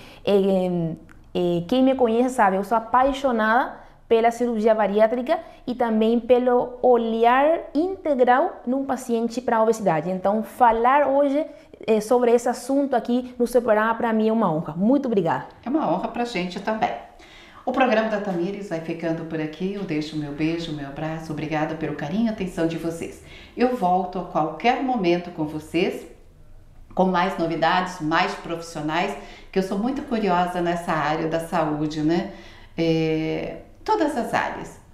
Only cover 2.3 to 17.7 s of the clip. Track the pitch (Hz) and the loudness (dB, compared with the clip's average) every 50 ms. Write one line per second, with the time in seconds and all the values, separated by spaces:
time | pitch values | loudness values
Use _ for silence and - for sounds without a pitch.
2.3 | 262 240 208 190 190 190 196 - 233 226 226 - - 254 262 277 269 269 277 262 | 2 2 2 4 2 0 0 0 0 -2 0 2 2 2 2 2 0 0 0 0
3.3 | 233 220 214 220 226 247 320 - - - - - - - - - 226 226 226 233 | 2 2 2 4 4 2 2 0 -6 -14 -20 -20 -20 -8 0 2 4 4 4 4
4.3 | 226 - 240 240 233 214 208 233 214 214 208 190 202 214 220 220 247 247 240 294 | 2 0 -2 -2 0 2 4 4 4 4 2 2 4 4 4 4 2 0 -2 -2
5.3 | 339 359 - - - - - 254 247 - 240 226 220 220 220 226 233 233 233 240 | -2 -4 -4 -10 -18 -12 -8 -6 -4 -2 0 0 2 2 2 2 2 2 4 4
6.3 | 247 247 247 247 247 247 240 247 - - - 254 240 233 226 226 220 226 226 233 | 4 4 4 4 2 2 2 -2 -4 0 4 4 4 4 4 0 0 2 4 4
7.3 | 247 269 285 311 339 - - - - 285 349 381 381 381 - 311 277 247 247 247 | 6 6 4 4 2 0 -2 -4 -2 -2 0 -2 -2 -4 -2 0 2 4 4 4
8.3 | 247 277 339 - - - - 240 262 277 269 277 262 247 - - 233 226 233 233 | 4 4 2 0 -4 -6 -4 -2 -2 -2 -2 -2 -4 -4 -4 -4 -2 -2 -2 -2
9.3 | - 254 240 240 240 220 220 226 220 220 208 180 160 156 160 180 185 185 185 196 | -4 -4 -2 0 2 2 4 2 2 2 2 0 0 0 0 -2 -4 -2 0 0
10.3 | 208 220 214 - - - 247 226 226 226 233 247 277 294 277 269 269 285 294 277 | 0 0 -2 -4 0 4 4 4 4 4 4 4 4 4 4 4 4 2 2 2
11.3 | 269 302 320 302 - - - - - - - - 220 214 214 - 247 247 247 233 | 2 0 -2 -4 -8 -20 -20 -20 -20 -6 -2 0 0 2 2 2 2 4 4 4
12.3 | 240 240 - 254 226 - - - 269 285 285 269 - 220 220 - 240 254 247 - | 4 4 2 0 -4 -2 -2 0 0 2 2 2 0 0 0 0 -2 -2 -2 -4
13.3 | - - 240 233 254 240 233 233 208 214 214 226 226 233 240 226 220 220 214 220 | -4 -2 0 2 2 2 4 4 4 4 2 0 0 0 0 0 2 2 2 2
14.3 | 220 233 214 175 156 160 170 - 151 175 202 233 277 285 285 240 226 196 165 160 | 2 2 2 2 0 -2 -4 -4 -4 0 2 4 4 2 2 0 0 2 2 2
15.3 | 127 139 - - - - - 233 294 311 226 156 170 190 226 - - 240 240 233 | 0 -2 -4 -10 -16 -12 -6 -4 -2 -2 0 0 -2 -2 -4 -4 -4 -4 -4 -4
16.3 | - 175 180 180 - 202 - 220 220 220 - - - - - - - - - - | -4 -4 -6 -6 -6 -6 -4 -4 -2 -2 -2 -4 -4 -6 -12 -16 -20 -20 -20 -20
17.3 | - - - - - - - 262 | -20 -20 -20 -20 -20 -10 -6 -2